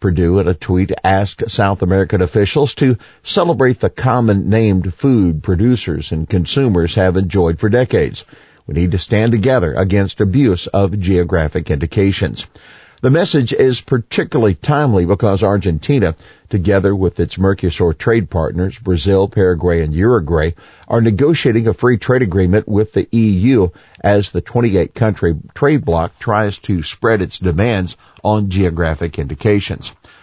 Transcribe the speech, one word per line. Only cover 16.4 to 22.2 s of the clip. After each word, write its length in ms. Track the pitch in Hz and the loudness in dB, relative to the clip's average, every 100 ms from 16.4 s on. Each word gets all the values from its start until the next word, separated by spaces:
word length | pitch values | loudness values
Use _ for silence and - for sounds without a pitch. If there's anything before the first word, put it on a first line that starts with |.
| _ | _
together 460 | 104 85 98 95 98 | -2 0 2 2 0
with 240 | 90 - | -2 -2
its 160 | 85 - | -4 0
Mercosur 600 | 95 98 90 - 87 78 | -2 0 -2 0 -2 0
trade 320 | - 113 85 | 0 0 0
partners, 480 | 90 78 85 92 - | -2 -4 -2 -4 -4
Brazil, 520 | - 87 95 95 98 | -2 -2 2 2 2
Paraguay, 540 | - 92 85 87 85 | 2 0 2 0 0
and 120 | 78 | 0
Uruguay, 560 | 76 107 120 76 82 80 - - - - | 0 2 2 0 0 0 -4 -14 -20 -4
are 120 | 117 | 0
negotiating 680 | 113 101 143 160 135 113 113 | 2 2 2 2 0 0 0
a 60 | |
free 220 | 95 123 120 | 0 0 0
trade 260 | - 127 | 0 0